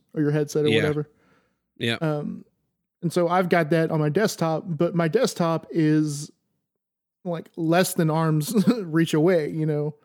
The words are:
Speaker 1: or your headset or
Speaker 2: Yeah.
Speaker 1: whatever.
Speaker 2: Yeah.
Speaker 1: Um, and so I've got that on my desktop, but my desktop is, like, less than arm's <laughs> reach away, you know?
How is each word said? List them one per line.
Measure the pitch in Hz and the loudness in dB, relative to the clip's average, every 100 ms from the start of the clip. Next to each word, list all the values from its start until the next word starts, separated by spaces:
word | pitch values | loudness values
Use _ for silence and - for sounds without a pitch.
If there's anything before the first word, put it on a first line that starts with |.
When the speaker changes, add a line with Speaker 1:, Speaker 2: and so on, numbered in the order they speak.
| _ | _
Speaker 1:
or | 165 | -4
your | 147 | 0
headset | 151 147 156 | 0 -2 0
or | 151 | 2
Speaker 2:
Yeah. | 110 | 2
Speaker 1:
whatever. | 151 151 151 _ _ _ _ _ _ - | 2 -2 -8 _ _ _ _ _ _ -6
Speaker 2:
Yeah. | 117 117 | -4 -2
Speaker 1:
Um, | 160 147 - 92 - _ _ _ _ _ | -4 -4 -8 -12 -18 _ _ _ _ _
and | 175 | -4
so | 185 170 | -2 0
I've | 180 180 | 0 2
got | 180 151 | 0 2
that | 165 160 | 0 0
on | 160 | 0
my | 151 | 0
desktop, | 147 214 - 165 156 190 | 0 -2 -2 -2 -2 -6
but | 156 170 | -2 -2
my | 175 165 | 0 0
desktop | 214 254 - 170 160 - | 2 0 0 -2 -2 -4
is, | 170 156 156 156 143 147 _ _ _ _ _ _ _ _ _ | 0 2 2 0 -4 -12 _ _ _ _ _ _ _ _ _
like, | 185 165 - - | -8 -8 -10 -4
less | 160 170 185 | 2 2 2
than | - 160 | 2 0
arm's | 156 160 156 147 226 190 | 2 2 0 0 2 2
<laughs> | 240 | 0
reach | 175 160 165 | 0 0 2
away, | 156 165 175 147 | 2 4 2 0
you | 160 | -2
know? | 156 147 147 147 | -2 -2 -4 -8